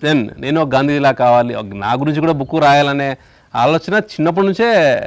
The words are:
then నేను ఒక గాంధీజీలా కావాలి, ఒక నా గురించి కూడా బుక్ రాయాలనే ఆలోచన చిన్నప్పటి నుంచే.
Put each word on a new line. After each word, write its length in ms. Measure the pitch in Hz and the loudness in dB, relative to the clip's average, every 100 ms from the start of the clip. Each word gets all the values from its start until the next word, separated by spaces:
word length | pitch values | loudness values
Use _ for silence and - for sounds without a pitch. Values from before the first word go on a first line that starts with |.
then 360 | 147 151 107 - | -2 0 -2 -8
నేను 220 | 131 160 | -4 -2
ఒక 120 | 147 | 0
గాంధీజీలా 360 | 131 143 147 139 | 0 0 2 0
కావాలి, 440 | 127 123 120 120 | 2 2 4 2
ఒక 100 | 110 | -4
నా 280 | 104 98 101 | -10 -8 -4
గురించి 280 | 127 147 151 | -2 -2 -2
కూడా 120 | 165 | -2
బుక్ 220 | 147 131 | -2 -4
రాయాలనే 600 | 160 143 143 143 143 139 127 _ _ _ | 0 4 4 2 -2 -4 -6 _ _ _
ఆలోచన 400 | 117 123 160 - | -2 0 0 -2
చిన్నప్పటి 520 | 208 214 - 160 170 196 | -2 -2 -2 -2 0 0
నుంచే. 480 | 185 233 214 147 120 | 0 0 2 2 2